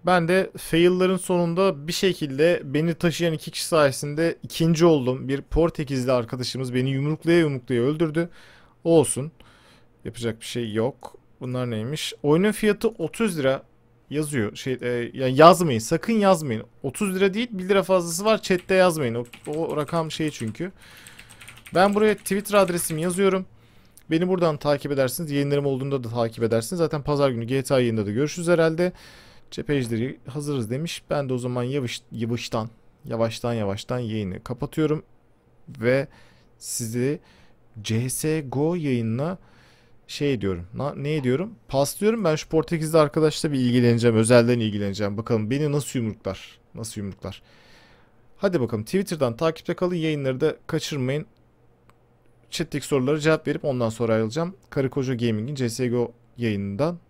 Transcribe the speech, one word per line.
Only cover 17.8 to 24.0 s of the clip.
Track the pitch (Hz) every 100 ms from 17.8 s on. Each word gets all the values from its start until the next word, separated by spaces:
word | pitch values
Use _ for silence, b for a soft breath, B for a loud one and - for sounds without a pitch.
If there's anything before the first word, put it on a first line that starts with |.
fazlası | 175 190 170 165
var. | 214 214
Chat'te | - 185 -
yazmayın. | 185 180 160 127 117 120 - -
O, |
o | 151 165 147
rakam | 143 170 160
şey | - 156
çünkü. | - 110 104 180 B B B B B B B B B -
Ben | 165 196
buraya | 208 214 202
Twitter | - 196 202 202
adresimi | 185 175 - 156
yazıyorum. | 175 175 196 190 185 b b b b b